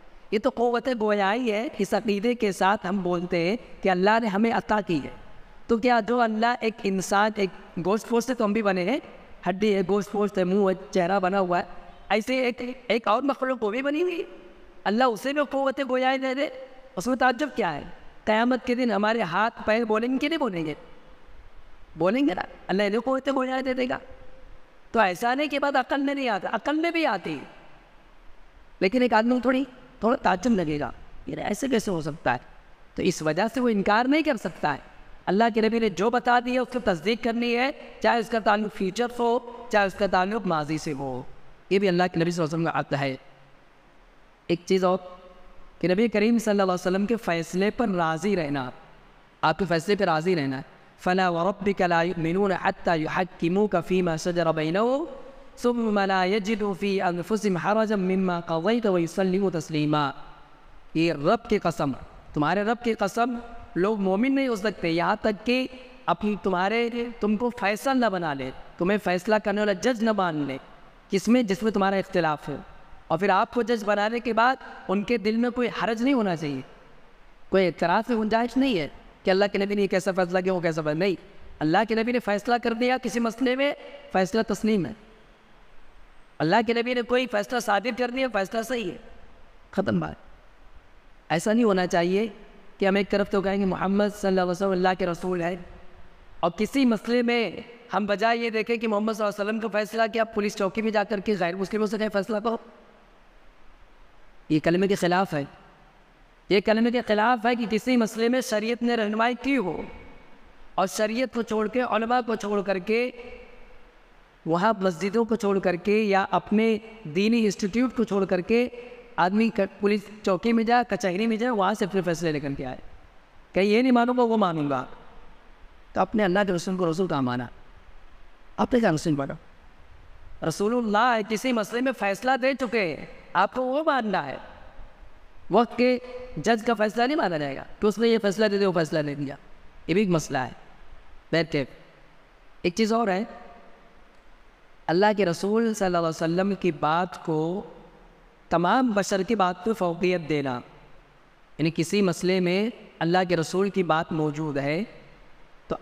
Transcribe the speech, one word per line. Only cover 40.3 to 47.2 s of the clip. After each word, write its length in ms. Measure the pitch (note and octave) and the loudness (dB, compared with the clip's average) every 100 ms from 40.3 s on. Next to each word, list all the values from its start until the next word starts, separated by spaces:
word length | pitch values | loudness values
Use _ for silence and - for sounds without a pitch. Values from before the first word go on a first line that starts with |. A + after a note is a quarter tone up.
| A3+ F#3+ | -2 -2
माजी 320 | D#3+ D3 D#3 | -2 -2 -4
से 140 | E3 | -4
हो। 320 | C#3 C#3 B2+ C3+ - - - - | -6 -6 -8 -10 -16 -18 -14 0
ये 80 | G3 | 2
भी 80 | G3 | 4
अल्लाह 200 | F3 F3+ | 2 2
के 120 | E3+ | 2
नबी 120 | E3 | 0
सल्लल्लाहु 160 | F3 D#3 | 0 -2
अलैहि 60 | E3 | 0
वसल्लम 100 | E3 | -2
का 60 | |
अक्ल 220 | D3 C#3+ C#3+ | -2 -2 -2
है। 220 | C#3 C3 - - - - - - - - - - - _ - | -2 -6 -14 -20 -20 -20 -20 -20 -20 -20 -20 -20 -20 _ -4
एक 160 | E3+ - | -4 0
चीज़ 200 | F#3+ F3+ | 2 2
और 120 | F#3 - - - - - - - - | 0 -4 -18 -20 -20 -20 -20 -18 -4
कि 60 | E3+ | 0
नबी 200 | F#3 A#3 | 2 2
करीम 280 | G#3 G#3+ A#3 | 4 4 2
सल्लल्लाहु 320 | A3 G3+ F#3+ | 2 2 2
अलैहि 120 | F3+ | 2
वसल्लम 240 | F#3 F#3+ G3+ | 0 0 0
के 100 | |
फ़ैसले 520 | A3+ | -2